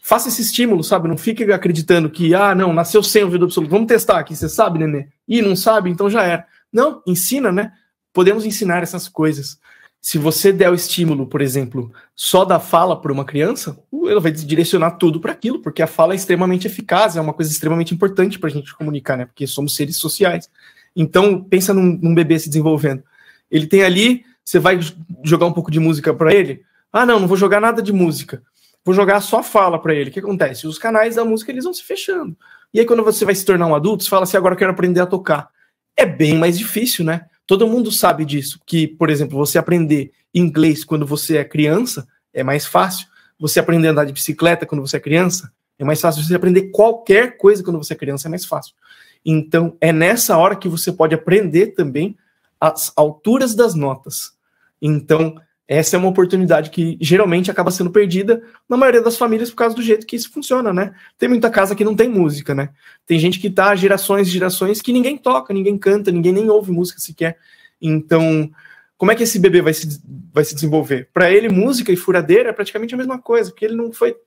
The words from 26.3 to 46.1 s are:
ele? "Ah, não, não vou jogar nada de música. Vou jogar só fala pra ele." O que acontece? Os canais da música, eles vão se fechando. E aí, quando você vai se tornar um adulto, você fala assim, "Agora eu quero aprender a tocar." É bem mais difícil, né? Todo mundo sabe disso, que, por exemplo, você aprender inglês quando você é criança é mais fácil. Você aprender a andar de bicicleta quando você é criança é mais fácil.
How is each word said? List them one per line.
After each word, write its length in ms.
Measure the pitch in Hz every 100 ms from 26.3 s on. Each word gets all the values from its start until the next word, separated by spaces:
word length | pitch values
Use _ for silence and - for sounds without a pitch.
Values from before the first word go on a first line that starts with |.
ele? 280 | 196 156 131 _ _ _
"Ah, 140 | 208 240
não, 120 | 226
não 80 | 185
vou 120 | 190
jogar 200 | 196 208
nada 220 | 220 226
de 100 | 202
música. 520 | 196 175 139 - 135 _ _ _ _
Vou 100 | -
jogar 280 | 185 196 202
só 200 | 196 226
fala 380 | 226 220 185 165
pra 140 | 160
ele." 160 | 151 135
O 20 |
que 80 | 196
acontece? 460 | 202 190 151 127 156
Os 100 | 156
canais 380 | 226 220 226 233
da 80 |
música, 260 | 233 220 220
eles 140 | 254
vão 80 | 330
se 100 | 359
fechando. 540 | - 392 - 370 294 160 _ _ _
E 40 | 208
aí, 60 |
quando 180 | 233 233
você 220 | 220 214
vai 100 | 196
se 100 | 196 -
tornar 200 | 180 170
um 60 |
adulto, 300 | 151 160 208
você 60 | -
fala 140 | 190
assim, 120 | 185 202
"Agora 160 | 185
eu 60 | 180
quero 140 | 190
aprender 280 | 185 180 175
a 60 | 180
tocar." 420 | 185 185 151 - _ _ _ _ -
É 80 |
bem 320 | 523 135 151 160
mais 220 | 170 175
difícil, 480 | 220 - 247 - 160
né? 160 | 165 _ _ -
Todo 200 | 190 226
mundo 260 | 233 214
sabe 320 | 202 190 151
disso, 340 | 151 143 135 -
que, 220 | _ 165 156
por 240 | 160 160
exemplo, 260 | 147 143 139
você 220 | 147 165
aprender 540 | 160 175 160 151 135 _ _
inglês 500 | 175 175 151 160 151
quando 220 | - 156 143
você 300 | 151 - 156
é 80 |
criança 600 | 143 156 147 170 247 - 127 _ _
é 100 | -
mais 240 | 131 143 -
fácil. 400 | 180 185 185 - _ _ _
Você 220 | 151 170
aprender 280 | 160 165 160
a 20 |
andar 160 | 151 143
de 60 |
bicicleta 520 | 139 - 151 165 170
quando 160 | 156 147
você 160 | 139 143
é 40 |
criança 520 | - 160 180 - - _ _ _
é 60 |
mais 160 | 139 156
fácil. 220 | 175